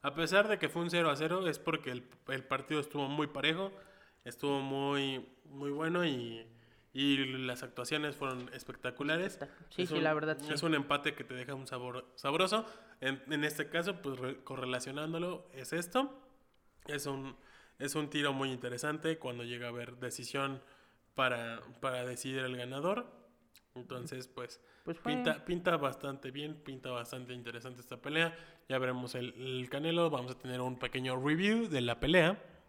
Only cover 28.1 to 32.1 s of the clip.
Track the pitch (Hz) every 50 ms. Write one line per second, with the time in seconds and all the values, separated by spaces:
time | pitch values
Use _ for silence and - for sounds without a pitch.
28.1 | 151 160 165 165 165 - - - - - _ - 131 131 127 127 127 127 127 120
29.1 | - 127 123 123 - 113 127 131 127 127 123 123 135 139 151 165 170 170 170 160
30.1 | 147 127 123 127 127 - - 127 127 127 127 127 127 127 127 123 - 131 127 131
31.1 | 127 127 131 147 156 165 190 208 220 226 233 196 156 131 123 120 117 - - 139